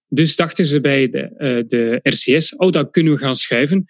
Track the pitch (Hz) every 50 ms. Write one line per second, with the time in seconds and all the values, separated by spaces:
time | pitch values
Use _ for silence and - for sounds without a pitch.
0 | _ _ - 135 165 160 - - 170 165 - - 185 147 143 147 131 147 139 135
1 | 135 123 120 139 131 - - - - 135 123 120 117 113 - 120 117 117 117 127
2 | - 139 - - - - 127 160 160 - - - 180 190 170 165 143 - - 175
3 | 160 156 151 131 139 135 127 123 - - 127 120 131 147 180 196 185 -